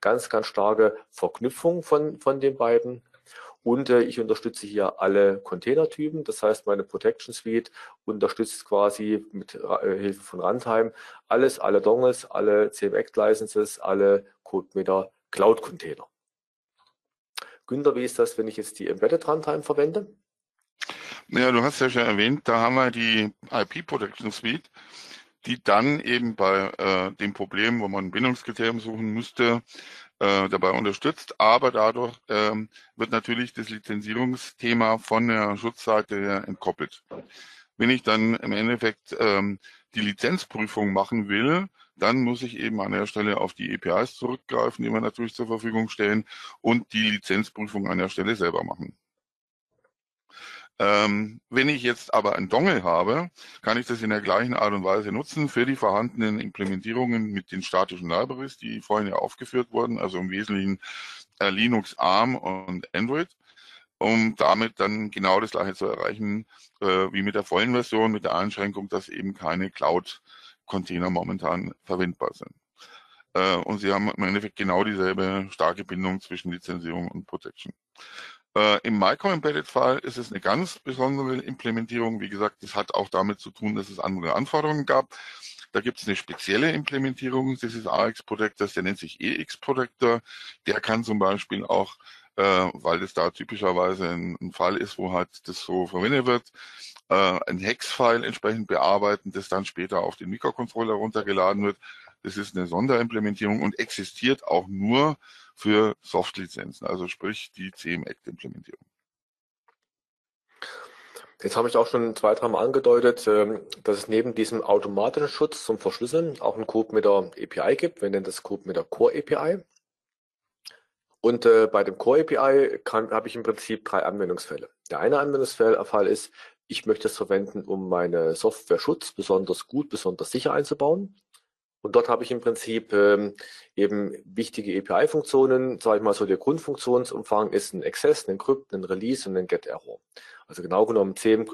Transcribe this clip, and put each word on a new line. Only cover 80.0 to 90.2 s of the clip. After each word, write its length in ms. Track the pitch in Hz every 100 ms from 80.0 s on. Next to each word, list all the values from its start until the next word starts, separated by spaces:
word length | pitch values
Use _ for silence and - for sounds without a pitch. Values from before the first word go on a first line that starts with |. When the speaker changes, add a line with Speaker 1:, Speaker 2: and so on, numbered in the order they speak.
Speaker 2:
ist 160 | - 123
es 140 | 113
eine 100 | 101
ganz 380 | 95 120 180 -
besondere 580 | - 131 131 139 135 131
Implementierung. 840 | - 131 120 117 113 120 113 110
Wie 80 | 98
gesagt, 340 | 101 104 -
das 120 | 101 104
hat 200 | 101 -
auch 140 | 98
damit 320 | 95 98 104
zu 100 | -
tun, 240 | - 107 107
dass 160 | 95
es 80 | 98
andere 360 | - 95 82 92
Anforderungen 520 | 139 156 151 151 139
gab. 220 | 135 - - - - - - -
Da 80 | 104
gibt's 260 | 113 - 107
eine 80 | 95
spezielle 560 | - 80 - 101 160
Implementierung 840 | 156 147 139 135 127 131 131 131 127
dieses 300 | 117 113 107
A 200 | 76 104
X 160 | 113
Protectors, 520 | - 107 107 - 101 -
der 100 | 92
nennt 140 | 101
sich 220 | 82 -
E 200 | 98 -
X 160 | - -
Protector. 640 | - 131 123 - 123 117